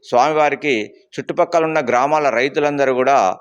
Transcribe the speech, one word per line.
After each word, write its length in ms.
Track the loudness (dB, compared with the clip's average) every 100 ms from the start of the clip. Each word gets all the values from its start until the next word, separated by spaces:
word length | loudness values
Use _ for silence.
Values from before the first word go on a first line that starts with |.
స్వామివారికి 880 | -2 0 2 2 0 0 -2 -2 -4 -12 _ -12
చుట్టుపక్కల 460 | -6 -2 0 0
ఉన్న 160 | 0 -2
గ్రామాల 480 | -2 0 0 0 0
రైతులందరూ 640 | 0 -2 -2 -2 0 0
కూడా 420 | 0 2 2 2 -2